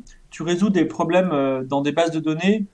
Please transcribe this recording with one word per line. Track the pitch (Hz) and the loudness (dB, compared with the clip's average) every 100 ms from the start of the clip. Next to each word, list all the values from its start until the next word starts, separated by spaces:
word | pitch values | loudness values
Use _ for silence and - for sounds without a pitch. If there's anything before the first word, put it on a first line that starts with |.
| - - - | -4 -20 -20
tu | - | -8
résous | 160 175 202 | -2 0 2
des | 185 151 | 2 0
problèmes, | - 165 180 180 | -2 0 2 2
euh, | 147 135 131 | 0 0 -2
dans | 131 139 | -2 -2
des | 143 | 0
bases | 147 170 | 0 0
de | 156 | 0
données | 156 156 190 220 202 | -4 0 0 0 -2